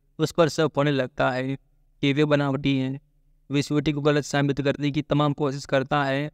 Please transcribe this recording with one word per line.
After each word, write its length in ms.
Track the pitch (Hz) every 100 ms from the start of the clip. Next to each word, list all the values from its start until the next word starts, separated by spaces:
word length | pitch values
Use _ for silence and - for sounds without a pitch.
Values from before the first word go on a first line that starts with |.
| _ -
उस 120 | 156
पर 180 | - 160
शक 220 | - 156 -
होने 140 | 147
लगता 380 | 139 127 - 135
है 240 | 127 131 135
कि 580 | _ _ _ _ 139
वे 120 | 139 151
बनावटी 500 | 143 143 135 143 135
हैं। 220 | 131 139 - _ _ _ -
वे 120 | 143
स्वीटी 300 | 135 147 147
को 100 | 143
गलत 220 | 147 147 -
साबित 360 | 143 143 131
करने 300 | 139 135 143
की 100 | 143
तमाम 300 | - 147 147
कोशिश 320 | 139 147 139 -
करता 380 | 135 131 147
है, 260 | 139 135 147